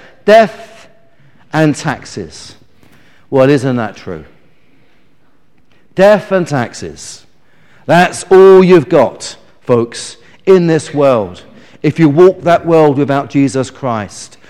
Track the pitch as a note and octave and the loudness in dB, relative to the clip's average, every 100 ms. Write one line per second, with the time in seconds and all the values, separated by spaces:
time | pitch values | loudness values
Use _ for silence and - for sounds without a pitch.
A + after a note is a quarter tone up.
0 | - _ - A3 G#3+ - - - - _ | -20 _ 2 2 2 -4 -20 -20 -20 _
1 | _ _ _ _ _ D#3 D#3 C3 D#3 A#2 | _ _ _ _ _ -4 -2 -4 -8 -10
2 | - - D#2+ - - - _ _ _ _ | -12 -16 -16 -18 -20 -20 _ _ _ _
3 | _ _ _ B2+ C3 C#3+ C3 B2 G#2+ - | _ _ _ 0 0 0 -2 -6 -8 -12
4 | - D#2+ D2+ _ _ _ _ _ _ _ | -16 -16 -16 _ _ _ _ _ _ _
5 | _ _ _ _ _ _ _ _ _ - | _ _ _ _ _ _ _ _ _ 0
6 | G3+ G#3 - F#3+ D3+ C#3+ A#2 - E2+ D2 | 2 2 -2 -6 -4 -6 -6 -10 -18 -18
7 | - - _ _ _ _ _ _ - E3+ | -20 -20 _ _ _ _ _ _ -2 0
8 | F3+ - - F#3+ F#3+ F#3+ F3+ F3+ B2+ D#3+ | 0 -4 0 4 6 6 6 2 2 0
9 | A2 - - - _ _ - A#2+ A#2 - | 0 -4 -18 -20 _ _ -4 -2 -4 -8
10 | - - _ _ - F#3+ E3+ D#3+ - C#3+ | -20 -20 _ _ 0 0 2 -2 -4 -2
11 | C#3 A#2+ F#2 F2+ - - - _ D3+ D#3 | 0 0 -4 -12 -20 -20 -20 _ -6 0
12 | D#3 C#3+ F3+ F#3 E3 E3+ E3+ E3 D3+ C#3 | 0 4 2 2 0 -2 0 0 2 0
13 | C#3 C#3 C#3 C#3+ C#3 C3 B2+ - C3+ A2 | -2 -4 -4 -2 -2 -4 -8 -8 -8 -8
14 | F#2+ - - - _ | -10 -16 -20 -20 _